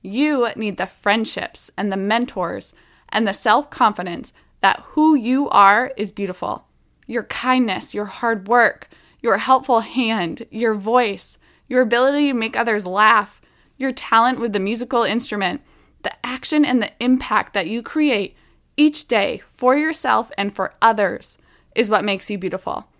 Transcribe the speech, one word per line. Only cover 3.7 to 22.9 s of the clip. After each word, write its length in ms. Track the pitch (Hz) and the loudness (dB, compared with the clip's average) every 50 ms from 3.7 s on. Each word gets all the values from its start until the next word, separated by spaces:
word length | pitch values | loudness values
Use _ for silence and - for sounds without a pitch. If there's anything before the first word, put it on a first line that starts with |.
| - - 247 214 202 - 180 180 170 - - - _ _ _ _ _ _ | -2 2 2 2 2 -2 -8 -8 -8 -10 -12 -14 _ _ _ _ _ _
that 200 | - 196 - - - - | 0 0 0 0 -8 -6
who 240 | - 311 302 320 311 | 0 2 4 4 4
you 340 | 269 214 233 254 269 285 - | 4 2 0 0 0 0 2
are 420 | - 202 202 196 202 220 254 - - | 4 6 6 6 6 4 0 -2 -6
is 140 | - 214 190 | -8 -8 -8
beautiful. 560 | - - 202 180 185 - - - - - _ _ _ _ _ _ _ _ _ | -6 -8 -8 -8 -6 -8 -8 -8 -8 -10 _ _ _ _ _ _ _ _ _
Your 180 | - 220 240 208 | -8 -6 -6 -6
kindness, 680 | _ - - - 254 254 254 247 220 185 - - - - | _ -10 -6 0 0 2 2 2 0 -2 -6 -8 -8 -6
your 120 | 202 214 | -6 -6
hard 420 | 196 - - - 233 226 208 185 | -6 -8 -4 -2 -2 -2 -2 0
work, 400 | 202 233 247 233 202 - - - _ - _ _ _ _ _ | 2 4 4 4 4 2 -4 -18 _ -20 _ _ _ _ _
your 180 | - 233 196 | 0 0 0
helpful 440 | 214 220 233 262 254 262 - 247 226 | 0 4 2 2 2 4 2 0 0
hand, 680 | 226 - - 254 240 220 226 214 175 165 165 - 226 _ | 0 -2 -4 -2 0 0 0 0 -2 -4 -6 -10 -14 _
your 240 | - 214 233 226 220 | -6 -2 0 0 0
voice, 640 | 208 190 214 233 247 247 208 196 180 - - - _ _ _ _ _ _ | -2 -2 2 2 2 2 2 -4 -8 -12 -16 -16 _ _ _ _ _ _
your 140 | _ 247 254 | _ 2 2
ability 480 | 254 220 233 240 254 269 285 294 294 285 | 2 4 2 2 2 2 2 2 0 0
to 40 | 262 | 0
make 220 | 233 226 226 - | -2 -4 -2 -2
others 300 | 208 233 233 220 208 190 | -2 -2 0 -2 -2 -4
laugh, 560 | 180 185 196 214 214 226 214 202 - - _ _ _ _ _ _ _ _ | -4 0 4 4 6 4 4 0 -2 -14 _ _ _ _ _ _ _ _
your 160 | _ 262 269 | _ -6 -4
talent 480 | 254 - - - - 226 226 247 254 - | -4 -6 -4 2 2 4 4 4 0 -2
with 140 | 226 233 202 | -4 -4 -2
the 60 | 202 | -2
musical 440 | 190 202 226 226 240 - - 233 233 | -2 -2 -4 -4 -6 -2 0 0 0
instrument, 560 | - 202 240 233 - 214 208 196 175 185 - _ _ _ _ _ _ _ _ - | 0 0 -2 -4 -4 -6 -4 -4 -4 -4 -6 _ _ _ _ _ _ _ _ -10
the 100 | - - _ - | -10 -10 _ -10
action 380 | 247 254 254 - - 311 302 294 | -10 -10 -8 -6 -2 2 2 2
and 180 | - 254 240 | 4 2 0
the 100 | 214 - _ _ | 0 -2 _ _
impact 500 | 233 247 254 254 - - 220 208 - - - | 2 2 2 2 2 -2 -2 -2 -2 -2 -4
that 140 | 202 175 | -4 -4
you 160 | 165 220 233 226 | -4 -6 -8 -8
create 540 | - - 311 302 294 247 202 196 - _ _ _ _ _ _ _ _ _ | -6 -2 0 2 2 2 0 -4 -6 _ _ _ _ _ _ _ _ _
each 320 | - 294 302 294 - - _ | 2 2 2 2 -2 -4 _
day 320 | 247 214 196 - - - - _ | 0 0 0 0 -4 -8 -12 _
for 260 | _ - 254 247 262 | _ 0 2 2 2
yourself 560 | 294 302 320 320 - - 262 226 220 226 - - | 4 2 -2 -4 -4 0 0 0 0 0 -4 -6
and 180 | - 202 202 - | -4 -4 -4 -2
for 200 | - 190 - _ _ | -4 -6 -6 _ _
others 560 | - 226 220 208 202 175 - - - - - _ _ _ _ _ _ _ _ | 4 4 4 4 0 -2 -2 -6 -12 -16 -20 _ _ _ _ _ _ _ _
is 140 | - 247 202 | -2 0 2
what 160 | 214 190 - | 2 0 0
makes 240 | 214 196 190 - - | 0 -4 -4 -6 -8
you 80 | 208 | -8
beautiful. 500 | 190 180 185 - 180 - - - - 196 _ | -6 -6 -6 -6 -6 -6 -6 -8 -8 -10 _